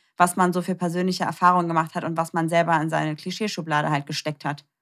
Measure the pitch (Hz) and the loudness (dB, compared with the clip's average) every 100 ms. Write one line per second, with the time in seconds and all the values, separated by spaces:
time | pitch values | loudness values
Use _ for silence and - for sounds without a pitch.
0 | _ - 175 185 180 180 175 185 175 175 | _ 2 2 4 2 2 -2 -2 -2 0
1 | 185 180 170 156 180 180 170 165 160 175 | -2 -2 -4 4 4 4 2 0 0 -4
2 | 160 165 165 165 165 170 165 160 160 156 | -4 -4 -2 -2 2 2 4 2 2 0
3 | 156 151 185 180 214 - 165 147 151 147 | -2 -4 -8 -6 -6 -6 -2 -2 0 -2
4 | - 147 156 151 143 147 _ _ | -2 -6 -6 -6 -8 -8 _ _